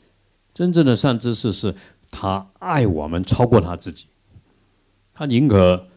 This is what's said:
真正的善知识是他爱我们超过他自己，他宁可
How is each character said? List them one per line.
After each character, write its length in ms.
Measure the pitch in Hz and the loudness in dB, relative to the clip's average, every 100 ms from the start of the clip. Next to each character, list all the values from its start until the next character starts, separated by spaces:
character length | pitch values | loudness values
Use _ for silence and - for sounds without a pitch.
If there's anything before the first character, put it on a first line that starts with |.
| _ _ _ _ _ | _ _ _ _ _
真 180 | - 180 | -6 0
正 120 | 170 139 | 2 4
的 100 | 113 | 2
善 220 | 143 117 | 0 -2
知 160 | 120 | -4
识 180 | 113 113 | -4 -4
是 220 | 90 104 90 - _ _ | -4 -6 -8 -14 _ _
他 400 | - 98 98 98 _ | -8 -6 -6 -8 _
爱 280 | 185 156 110 | -4 -2 0
我 200 | 78 76 | -2 -6
们 160 | 85 | -6
超 240 | 92 - 123 | -4 0 2
过 140 | 117 | 2
他 160 | 85 85 | 2 -6
自 160 | 90 | -12
己， 140 | - - _ _ - _ _ _ _ _ _ _ | -18 -20 _ _ -20 _ _ _ _ _ _ _
他 140 | - 151 | -10 -2
宁 200 | 120 143 | 0 4
可 420 | 98 90 90 - | 6 6 4 -4